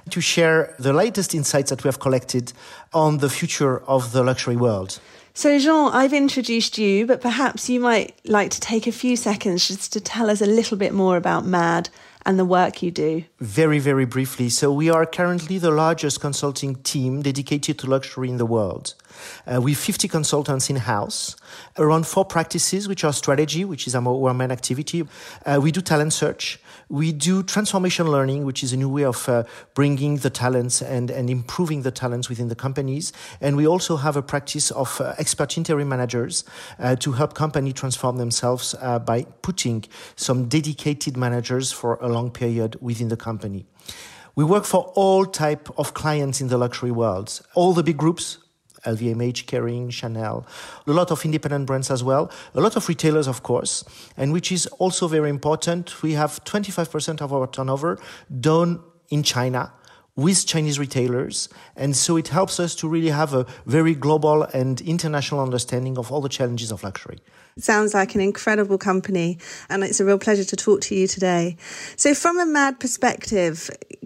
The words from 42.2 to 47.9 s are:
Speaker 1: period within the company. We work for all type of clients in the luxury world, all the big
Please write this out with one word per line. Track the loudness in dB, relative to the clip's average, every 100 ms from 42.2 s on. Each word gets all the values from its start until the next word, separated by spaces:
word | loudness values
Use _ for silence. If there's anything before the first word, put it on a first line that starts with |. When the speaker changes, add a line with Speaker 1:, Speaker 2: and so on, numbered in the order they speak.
| -2
Speaker 1:
period | -2 -2 0 -2 -4
within | -8 -4 -4
the | -4
company. | -6 -8 -8 -10 -12 _ -20 -18 -18 -20 -6 0
We |
work | 4 4 4
for | 0 2 2
all | 4 6 4
type | 0 0 -2 -6 -6
of | -6
clients | -4 -2 0 0 -2
in | 0
the | 0
luxury | 0 -2 -4
world, | 0 0 0 -6 -12 -4
all | 2 4
the | 4
big | 2